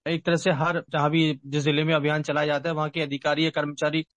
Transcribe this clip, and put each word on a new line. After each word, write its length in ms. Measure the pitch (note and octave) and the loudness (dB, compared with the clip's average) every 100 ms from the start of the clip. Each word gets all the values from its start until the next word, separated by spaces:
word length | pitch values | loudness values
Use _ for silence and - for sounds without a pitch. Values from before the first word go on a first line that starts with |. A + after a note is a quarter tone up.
| D#3 | -4
एक 180 | E3 - | -2 0
तरह 100 | E3+ | 2
से 140 | F#3+ | 2
हर, 340 | C#3 D#3+ E3+ - | 2 0 -2 -2
जहाँ 180 | D#3 D3 | 0 2
भी 300 | D#3+ D#3 C#3+ C#3 | 4 2 0 -4
जिस 180 | D3 | -2
जिले 200 | D3 D3 | 0 2
में 100 | D#3 | 2
अभियान 280 | D#3 D3 D3+ | 2 2 0
चलाया 240 | D3+ D3 D3+ | 0 0 0
जाता 220 | D3 D#3+ | 0 -2
है, 60 | |
वहाँ 140 | D#3 D3+ | -2 -4
के 120 | E3 | -4
अधिकारी 440 | D3 C#3 D3+ D3 | -4 -4 -2 0
या 60 | D#3+ | 0
कर्मचारी 540 | D3+ D3 D3 D3+ D#3 D#3 | 0 -4 -2 -2 -2 -4